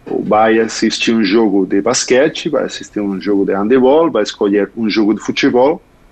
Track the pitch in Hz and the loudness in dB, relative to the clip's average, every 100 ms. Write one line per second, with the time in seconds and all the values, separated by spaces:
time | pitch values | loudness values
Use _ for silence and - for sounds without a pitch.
0 | - - - 107 110 113 113 - 110 - | -8 -6 0 2 4 2 0 -2 -2 -2
1 | - 113 98 113 110 98 92 98 104 131 | -2 0 2 2 2 0 0 0 0 -2
2 | - 127 151 - 170 147 87 - - 104 | 0 2 2 -2 -4 -4 -4 -10 -10 -6
3 | 101 95 98 101 92 95 104 131 123 151 | -6 -4 -2 -2 0 -2 2 4 4 4
4 | 165 117 104 - 104 101 98 - 110 104 | 2 0 -4 -2 0 0 -2 -4 -2 0
5 | 104 107 - 110 139 123 139 180 _ _ | 0 -2 -4 -2 0 2 2 0 _ _
6 | _ | _